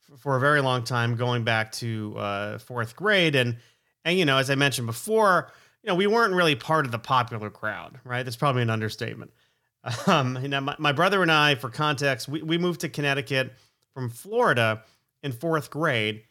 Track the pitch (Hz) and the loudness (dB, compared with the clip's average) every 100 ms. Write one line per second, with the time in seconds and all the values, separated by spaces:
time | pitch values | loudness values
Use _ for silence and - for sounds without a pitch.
0 | _ 139 143 131 143 147 135 127 120 123 | _ -10 -2 2 4 2 2 -2 -2 -2
1 | 117 120 123 120 113 113 110 - 120 110 | 0 0 -2 0 0 0 -2 -6 -6 -6
2 | 104 107 104 101 104 110 - 123 113 - | -8 -6 -6 -6 -6 -10 -10 -8 -8 -4
3 | 202 202 165 139 120 120 _ _ _ _ | 0 2 4 2 0 -2 _ _ _ _
4 | 160 180 160 135 131 139 143 127 117 113 | -2 0 2 2 2 2 2 0 -6 -8
5 | - 220 208 175 - - _ _ 220 180 | -2 2 4 2 0 -16 _ _ -4 0
6 | 202 226 226 180 170 135 - 156 135 117 | 2 4 2 4 2 2 0 0 0 -4
7 | - 131 120 113 104 - 107 98 82 131 | 0 0 0 -6 -10 -8 -8 -8 -12 -18
8 | 127 123 127 117 147 127 117 110 110 - | -8 -8 -6 -2 0 2 0 0 -4 -6
9 | 113 113 - _ _ _ _ _ - 117 | -10 -10 -16 _ _ _ _ _ -10 -4
10 | - 170 127 127 139 139 139 143 151 139 | 2 4 2 -4 -4 -4 -4 -2 0 2
11 | 180 196 170 156 147 139 123 - 151 139 | 2 4 4 4 4 2 -2 -2 -2 0
12 | 143 127 - 151 160 170 180 170 156 - | 0 -2 -6 -8 -4 -2 -2 -2 -6 -2
13 | 143 139 127 135 123 - _ _ _ - | -2 -2 0 -2 -2 -8 _ _ _ -8
14 | 123 117 180 226 226 131 113 110 _ _ | -8 0 2 4 4 4 2 0 _ _
15 | _ _ 143 120 165 156 143 143 160 120 | _ _ -10 -6 -2 -2 -4 -2 0 2
16 | 107 110 _ | 0 -4 _